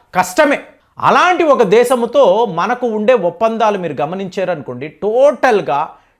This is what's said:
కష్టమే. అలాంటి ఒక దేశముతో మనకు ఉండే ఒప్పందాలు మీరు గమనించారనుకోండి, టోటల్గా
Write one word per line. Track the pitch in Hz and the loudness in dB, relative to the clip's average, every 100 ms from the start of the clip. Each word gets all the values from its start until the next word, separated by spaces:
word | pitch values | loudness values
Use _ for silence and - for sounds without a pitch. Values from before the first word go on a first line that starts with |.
| _ 180 | _ -4
కష్టమే. | - - 294 262 - _ _ - | 0 2 2 0 -6 _ _ -2
అలాంటి | 147 247 339 349 | 2 4 2 2
ఒక | 320 262 | 2 2
దేశముతో | 202 220 240 254 226 285 220 208 233 | 4 2 2 0 0 2 4 2 0
మనకు | 165 190 247 247 | -2 -4 -4 -4
ఉండే | 214 214 | -2 0
ఒప్పందాలు | 247 175 - 226 220 220 202 | 2 0 -2 -2 0 0 0
మీరు | 170 139 | -6 -6
గమనించారనుకోండి, | 147 190 190 196 180 156 135 123 151 | -6 -6 -8 -6 -6 -6 -8 -12 -14
టోటల్గా | - 202 233 285 262 262 208 151 143 - - _ | -8 -4 2 2 2 0 0 0 -4 -6 -12 _